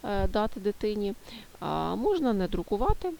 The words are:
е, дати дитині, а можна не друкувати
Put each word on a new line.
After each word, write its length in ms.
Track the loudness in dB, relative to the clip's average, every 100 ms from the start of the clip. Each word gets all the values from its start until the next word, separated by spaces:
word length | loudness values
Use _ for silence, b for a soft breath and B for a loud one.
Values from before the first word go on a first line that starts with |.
е, 240 | -2 2 2
дати 320 | 2 0 0
дитині, 540 | -4 -2 -2 0 -2 -4 B -16 -16 -8
а 360 | -4 -2 0 0
можна 380 | 2 2 2
не 140 | 2 0
друкувати 680 | -2 -2 0 2 2 0